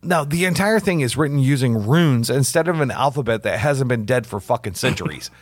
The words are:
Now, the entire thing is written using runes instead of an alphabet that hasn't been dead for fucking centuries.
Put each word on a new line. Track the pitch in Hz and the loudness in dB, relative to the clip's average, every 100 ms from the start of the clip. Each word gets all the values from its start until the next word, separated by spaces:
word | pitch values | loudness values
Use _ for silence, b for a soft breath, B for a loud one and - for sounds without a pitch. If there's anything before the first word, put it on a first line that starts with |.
Now, | 160 175 | 0 -2
the | 143 165 | 0 -2
entire | 185 156 202 220 | 0 2 2 2
thing | 202 175 | 2 0
is | 127 123 | 0 0
written | 151 143 | 0 2
using | 131 139 127 113 104 | 2 2 2 0 2
runes | 156 165 120 110 | 4 4 2 0
instead | 127 131 170 160 | 0 0 0 0
of | 165 | 0
an | 139 | -2
alphabet | - 139 143 117 113 | 0 -2 -2 -2 -2
that | 104 87 | -2 -2
hasn't | 135 139 131 | 0 0 0
been | 120 | -2
dead | 104 127 110 | 0 -2 -2
for | 104 | -10
fucking | - 120 107 | -4 -4 -4
centuries. | 92 131 - 85 73 - - | -4 -4 -2 -6 -8 -16 -20